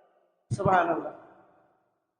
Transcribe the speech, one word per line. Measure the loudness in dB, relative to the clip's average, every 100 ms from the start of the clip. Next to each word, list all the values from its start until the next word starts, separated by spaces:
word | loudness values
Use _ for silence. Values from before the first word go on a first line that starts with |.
| _ _ _ _ -10 -4
সুবহানাল্লাহ। | 2 2 2 -2 -6 -14 -20 -20 _ _ _ _ _ _ _ _